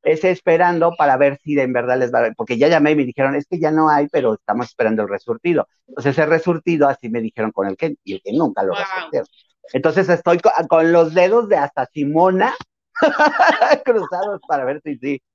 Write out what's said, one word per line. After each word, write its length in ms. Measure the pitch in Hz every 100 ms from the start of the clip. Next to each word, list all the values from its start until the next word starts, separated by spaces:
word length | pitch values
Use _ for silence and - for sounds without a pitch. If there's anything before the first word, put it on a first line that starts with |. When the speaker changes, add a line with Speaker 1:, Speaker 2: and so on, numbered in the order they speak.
Speaker 1:
ese 280 | - 156 185
esperando 600 | 180 - 165 175 175 170 175
para 180 | 147 131
ver 220 | 143 139
si 120 | 156
de 80 | 143
en 100 | 131
verdad 260 | 123 120 127
les 140 | 123
va 140 | 120 117
a, 60 | 110
porque 220 | 110 117
ya 80 | 143
llamé 220 | 165 147
y 40 | 151
me 80 |
dijeron, 320 | 127 123 135 143
"Es 100 | 147
que 140 | 175
ya 100 | 156
no 180 | 156 156
hay, 200 | 147 147
pero 260 | 156 123
estamos 320 | 107 - 107 123
esperando 360 | - 113 110
el 60 | 104
resurtido". 600 | 101 - 117 175 156 - _ _
Entonces, 260 | - 135 139
ese 80 | 151
resurtido, 640 | 160 170 165 175 165 139
así 200 | 135 117
me 120 | 117
dijeron 320 | 113 117 107
con 160 | 101 98
el 80 | 95
Ken, 200 | 160 -
y 120 | 95
el 80 | 95
Ken 140 | 98 123
nunca 260 | 151 95
lo 80 | 98
Speaker 2:
Wow. 100 | 90
Speaker 1:
resurtieron. 440 | 196 185 165 156 - _ _ _ -
Entonces, 360 | 127 160 156 190
estoy 300 | 247 175 175
co-, 100 | 214 - 170
con 220 | 160 160
los 220 | 170 165
dedos 340 | 165 180 226 220
de 80 | 185
hasta 300 | 143 - 127
Simona 680 | - 143 156 185 185 220 494 - _ _
<laughs> 920 | - 311 - 302 - 339 - - 294
cruzados 560 | - 226 165 180 202 202 _
para 160 | 147
ver 160 | 127 147
si 120 | 156 127
sí. 240 | 131 139 _